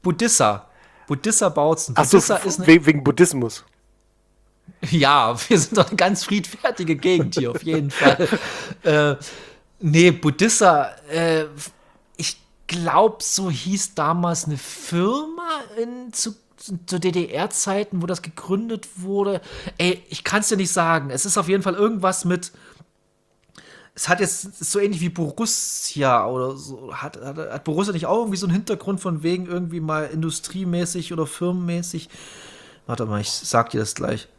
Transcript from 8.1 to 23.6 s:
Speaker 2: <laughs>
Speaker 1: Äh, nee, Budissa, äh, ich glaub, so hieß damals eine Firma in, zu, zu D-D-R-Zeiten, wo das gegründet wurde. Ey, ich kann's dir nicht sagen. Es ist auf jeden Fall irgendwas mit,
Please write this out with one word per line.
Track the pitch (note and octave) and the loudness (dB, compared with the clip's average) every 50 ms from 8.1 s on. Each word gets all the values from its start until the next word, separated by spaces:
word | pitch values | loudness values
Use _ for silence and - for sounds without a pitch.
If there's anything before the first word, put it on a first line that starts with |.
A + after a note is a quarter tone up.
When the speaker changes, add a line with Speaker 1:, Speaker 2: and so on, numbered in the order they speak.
| - - F3 - - - - - - | 4 4 2 0 0 -2 -4 -8 -10
Speaker 2:
<laughs> | - - - - - - | -10 -12 -12 -14 -4 0
Speaker 1:
Äh, | F3 D3+ D3+ D3 D3 C#3 C3+ - - - - - - - - _ _ _ _ | 2 4 4 4 2 0 -2 -6 -16 -16 -18 -20 -20 -20 -20 _ _ _ _
nee, | G3 D#3+ D3 E3 E3+ F3+ | 0 2 6 8 8 8
Budissa, | D#3+ E3+ - D3+ C3+ - F#3 A3+ A3 - D#3+ - - D3 C#3 G#2 - - - D3 | 6 4 2 0 2 4 2 2 4 6 6 6 6 6 2 -2 -6 -14 -14 -6
äh, | D3 E3 E3+ E3 D#3+ D#3 D#3 D3+ C#3+ C#3+ D3 - _ _ _ _ _ _ _ _ _ | -2 0 2 2 2 2 0 -4 -8 -14 -16 -18 _ _ _ _ _ _ _ _ _
ich | - E3 - - _ _ _ _ _ _ | -8 -8 -8 -8 _ _ _ _ _ _
glaub, | - E3 F3 E3+ E3 C3+ D#3+ G#3 A3 G#3+ - | -8 -6 -4 -2 2 4 4 4 4 2 0
so | - - - - G3 F#3 | -6 -4 -4 -2 -2 -2
hieß | D#3 A#2+ - F3+ G3 G3 - - - | -4 -4 -4 -4 -4 -2 -4 -6 -4
damals | - D3+ D3+ E3+ F3 F3 F3 E3+ D#3+ - | -2 0 0 0 0 0 0 -2 -2 -4
eine | D3+ D3 C3+ | -4 -6 -6
Firma | - - - - - - E3+ E3+ F3+ G3+ A#3+ C#4+ D#4 D#4 E4 E4 F4 E4+ D#4+ D4 B3+ G#3 G#3 A3 | -8 -12 -14 -14 -10 -4 -2 0 2 2 0 -2 -4 -6 -10 -10 -6 -6 -6 -6 -8 -10 -6 -6
in, | A#3 A#3 A#3+ B3+ B3+ B3 - | -6 -6 -6 -12 -14 -12 -8
zu, | - - A#3 G#3 _ _ _ _ _ - - G3 E3+ - | -6 -6 -6 -8 _ _ _ _ _ -14 -12 -12 -10 -8
zu | - F#3 F3+ | -6 -6 -2
D-D-R-Zeiten, | D#3+ F#3 E3 F3+ E3+ - - C#3 F3+ G#3+ - - - G3+ F#3+ G3+ G#3 G#3 - F3+ | -2 0 0 0 -4 -2 -4 -4 -4 -4 -2 -4 -4 -2 -2 -2 -2 -2 -4 -6
wo | E3+ F3 | -4 -4
das | F#3 E3+ - | -4 -6 -8
gegründet | D#3+ - - - - F#3 G3 A3+ A#3 A3+ G#3+ - - - | -14 -16 -16 -6 -4 -2 -2 -2 -4 -8 -10 -10 -14 -16
wurde. | F#3 F3+ F#3+ G3 G3+ G3+ G3 G3 F3 - - - - - F#3 - - | -12 -8 -4 -2 -2 0 0 -2 -4 -6 -10 -16 -14 -14 -14 -6 0
Ey, | E3+ F3+ F3+ F3+ - _ | 0 0 0 -2 -6 _
ich | - - - | -14 -10 -8
kann's | - - G#3 G#3 - | -2 -2 0 0 2
dir | A3+ F#3+ | 0 0
nicht | F#3+ E3+ - | 0 0 0
sagen. | F#3 E3+ E3 E3 D#3+ C#3 C#3 | 0 2 2 2 2 0 -2
Es | C3 C3 - | -4 -4 -2
ist | G3+ F#3 G#3+ | 0 0 0
auf | F#3 D#3+ | 2 2
jeden | F#3+ G3 F3+ | 2 2 2
Fall | G3 F3 | 0 0
irgendwas | F#3+ G3+ A3 A3+ G3+ F3+ F#3 F#3 - - | 2 2 2 2 2 0 0 0 0 0
mit, | F3 F3+ F3 F3+ - _ - - - - _ - _ _ _ _ _ _ _ _ _ _ _ _ _ _ - | 0 0 0 -2 -8 _ -18 -20 -20 -20 _ -20 _ _ _ _ _ _ _ _ _ _ _ _ _ _ -20